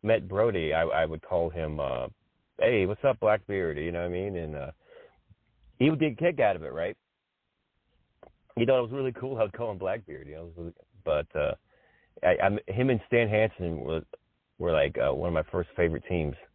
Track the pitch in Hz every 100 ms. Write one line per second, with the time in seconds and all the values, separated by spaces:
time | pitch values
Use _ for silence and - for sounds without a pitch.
0 | 107 110 92 95 117 98 78 78 82 78
1 | 80 80 - 90 85 82 80 76 69 62
2 | 62 - _ _ _ - 113 120 95 104
3 | 139 123 107 107 - 101 87 73 80 85
4 | 87 90 98 92 78 76 67 - _ -
5 | - _ _ - _ _ _ _ 139 156
6 | 151 113 175 156 113 90 78 69 87 110
7 | _ _ _ _ _ _ _ _ _ _
8 | _ _ - _ _ - 117 131 117 135
9 | 131 117 131 127 110 95 120 98 92 110
10 | 98 69 71 76 85 82 85 82 - _
11 | - 76 73 76 73 - _ _ _ _
12 | _ - - 90 98 104 - 101 131 120
13 | - 120 113 107 110 - 90 82 62 80
14 | - - _ _ _ _ 87 78 71 -
15 | 65 67 87 82 78 95 85 - 87 78
16 | - 90 76 71 -